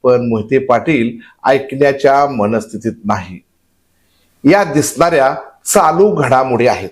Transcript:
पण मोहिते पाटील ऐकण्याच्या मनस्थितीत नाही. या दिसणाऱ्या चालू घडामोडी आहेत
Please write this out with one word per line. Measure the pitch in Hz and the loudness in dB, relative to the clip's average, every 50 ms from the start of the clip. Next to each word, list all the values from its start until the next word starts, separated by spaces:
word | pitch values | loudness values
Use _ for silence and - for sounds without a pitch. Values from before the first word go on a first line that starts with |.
| - | 2
पण | 127 123 123 120 120 | 2 2 2 0 -2
मोहिते | 113 110 104 113 131 135 | -4 -4 -4 0 -2 -2
पाटील | 131 - 120 117 113 - 160 127 113 117 117 - - - _ _ - - | 0 2 0 0 0 0 0 0 0 -2 -6 -10 -18 -20 _ _ -2 0
ऐकण्याच्या | 135 135 135 - - 135 143 139 139 139 - 139 135 139 143 | 0 0 -2 -6 -4 0 0 0 0 2 2 2 4 4 2
मनस्थितीत | 139 139 117 101 104 113 113 107 - - 101 - 113 101 - - | 0 -2 -2 -2 -2 -2 -2 -4 -6 -14 -8 -8 -8 -8 -6 -6
नाही. | 101 107 101 90 85 90 85 _ _ _ _ _ _ _ _ _ _ _ _ _ _ _ _ _ _ _ _ - 135 | -4 -4 -4 -6 -12 -16 -20 _ _ _ _ _ _ _ _ _ _ _ _ _ _ _ _ _ _ _ _ 2 2
या | - - - | 4 4 2
दिसणाऱ्या | - 139 151 143 - - 127 165 170 165 147 135 135 143 - - - _ _ _ | 0 0 -2 -2 -2 0 0 0 2 2 2 2 2 0 -4 -12 -18 _ _ _
चालू | - - 214 175 156 160 170 196 214 180 | -2 0 2 2 2 2 2 2 2 2
घडामोडी | 160 147 123 131 131 131 131 123 110 117 123 | 0 0 2 2 2 2 0 0 0 0 0
आहेत | 107 92 95 90 | 0 -2 -6 -14